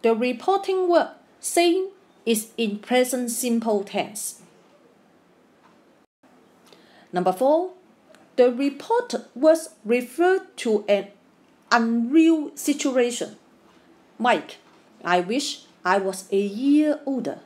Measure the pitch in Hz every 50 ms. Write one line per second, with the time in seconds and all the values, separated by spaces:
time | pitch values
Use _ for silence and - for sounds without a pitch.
0 | - 226 226 214 247 247 247 - - - 392 392 392 - 381 370 370 349 349 320
1 | 240 - - - _ _ _ _ - - - 349 339 349 339 381 381 392 - _
2 | _ _ _ _ _ 226 233 214 - - - - 233 208 202 208 - - 247 254
3 | 254 247 269 247 247 233 220 - 254 247 233 233 226 226 214 202 202 - - 196
4 | - - - - - - - - - _ _ _ _ _ _ _ _ _ _ _
5 | _ _ _ _ _ _ _ _ _ _ _ _ _ _ _ _ _ _ _ _
6 | _ _ _ _ _ _ _ _ _ _ _ _ _ _ - _ _ _ _ -
7 | - _ - 180 180 180 180 - 254 269 302 330 359 370 - - _ _ _ _
8 | _ _ - _ _ _ _ - 247 247 240 233 277 277 277 - - - 453 480
9 | 494 - - 214 - - _ 240 277 311 330 320 320 - - _ _ 208 240 247
10 | 247 247 - - 339 370 381 381 381 - _ - - 233 214 202 - - 208 196
11 | 190 - - _ _ _ _ _ _ _ _ _ _ _ - 240 226 226 233 233
12 | 233 240 285 330 320 330 330 311 294 - - - - 294 277 - - 277 247 262
13 | 240 240 233 - 165 147 - - _ _ _ _ _ _ _ _ _ _ _ _
14 | _ _ _ - 220 214 214 156 143 - - - _ _ _ _ _ _ _ _
15 | - 170 180 180 175 180 226 277 - - - - - _ _ _ _ 180 185 202
16 | 190 190 185 - - - 202 196 202 202 196 220 262 277 285 302 302 302 285 302
17 | - 269 269 247 180 139 - - -